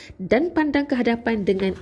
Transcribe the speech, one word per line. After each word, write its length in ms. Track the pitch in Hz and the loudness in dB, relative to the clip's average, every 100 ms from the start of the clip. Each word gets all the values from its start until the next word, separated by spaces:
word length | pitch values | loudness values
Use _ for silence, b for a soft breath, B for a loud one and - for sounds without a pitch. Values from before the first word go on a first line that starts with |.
| B - | B -12
dan 320 | 185 226 349 | 2 2 2
pandang 400 | 320 311 285 285 | 0 0 0 0
ke 80 | 247 | 0
hadapan 480 | 233 233 233 220 196 | 0 0 -2 0 0
dengan 320 | 190 190 180 | 0 0 -4